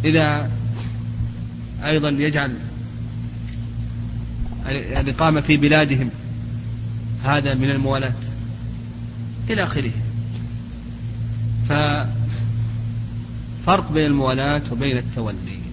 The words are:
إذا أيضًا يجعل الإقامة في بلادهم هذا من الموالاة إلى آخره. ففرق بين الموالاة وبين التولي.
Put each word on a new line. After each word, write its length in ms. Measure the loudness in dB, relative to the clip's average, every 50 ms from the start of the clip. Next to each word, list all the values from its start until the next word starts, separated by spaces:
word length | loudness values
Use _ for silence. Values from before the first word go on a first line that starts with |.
| 4
إذا 460 | 6 6 6 6 4 2 2 0 -2 -2 -2 -2 -2 -2 -2 -4 -6 -6 -4 -6 -6 -2 -2 -2 -4 -4 -6 -8 -8 -8 -8 -8 -8 -8 -4 0
أيضًا 260 | 2 2 4 4 2
يجعل 440 | 2 2 2 2 2 2 0 0 -2 -4 -6 -6 -6 -6 -8 -8 -6 -6 -6 -6 -6 -6 -6 -6 -6 -6 -6 -6 -6 -6 -6 -4 -4 -4 -4 -4 -4 -4 -4 -4 -4 -4 -4 -4 -4 -2 -2 -2 -2 -4 -2 -2
الإقامة 720 | -2 -2 -2 0 0 0 2 2 2 4 4 6 6 4
في 160 | 6 6 6
بلادهم 520 | 6 8 8 8 8 6 6 4 2 2 0 -2 -4 -6 -6 -6 -4 -4 -4 -6 -4 -4 -4 -6 -4 -4 -4 -4 -4 -2 -4 -4 0 2
هذا 300 | 4 4 4 4 2 2
من 160 | 4 4 4
الموالاة 440 | 4 4 4 2 2 2 0 0 -2 -2 -4 -6 -6 -6 -6 -6 -6 -6 -6 -6 -6 -8 -8 -10 -8 -8 -8 -8 -8 -8 -8 -6 -6 -4 -2 0
إلى 140 | 0 0 0
آخره. 280 | 0 0 0 0 0 0 0 -2 -2 -2 -2 -4 -4 -4 -4 -4 -6 -6 -8 -8 -8 -10 -10 -10 -10 -10 -8 -6 -6 -4 -4 -4 -2 -2 -2 0 0 2 2 2 2
ففرق 380 | 4 4 4 4 2 2 0 0 0 0 0 0 0 -2 -2 0 0 0 -2 -2 -2 -2 -4 -4 -4 -4 -6 -4 -6 -8 -8 -8 -8 -8 -8 -8 -8 -2 4 4 4 4 4 2 2
بين 120 | 2 4
الموالاة 560 | 4 4 4 4 2 2 2 2 2 2 0 0 -2
وبين 260 | -2 0 0 2 2
التولي. 600 | 0 -2 -2 -4 -2 -2 -2 -4 -4 -6 -6 -6 -6 -8 -8